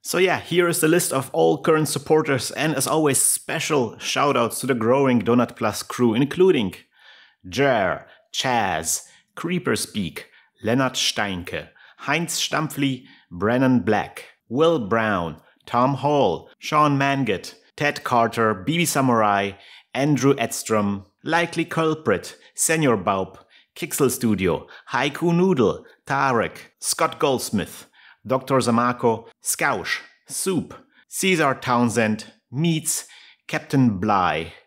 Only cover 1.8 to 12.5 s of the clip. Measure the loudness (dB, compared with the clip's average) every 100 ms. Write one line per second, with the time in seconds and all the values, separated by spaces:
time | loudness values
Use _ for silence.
1.8 | 2 -4 0 2 2 -2 -2 -4 -2 -2
2.8 | 0 0 2 2 0 -2 -4 -6 -2 0
3.8 | 0 -4 -6 0 2 2 0 -2 -4 -2
4.8 | 2 4 4 2 4 2 2 -2 -4 -4
5.8 | -10 0 2 2 0 4 4 4 0 -6
6.8 | _ _ -20 -20 _ _ -10 0 2 2
7.8 | 0 -2 -8 -20 _ -6 -2 0 0 -2
8.8 | -4 -6 -8 _ _ -10 -6 -4 -2 -4
9.8 | -4 -6 -6 -8 -20 _ _ _ -2 0
10.8 | 0 -2 -4 -2 -4 -4 -8 -10 -10 _
11.8 | -20 _ -4 -2 -2 -4 -4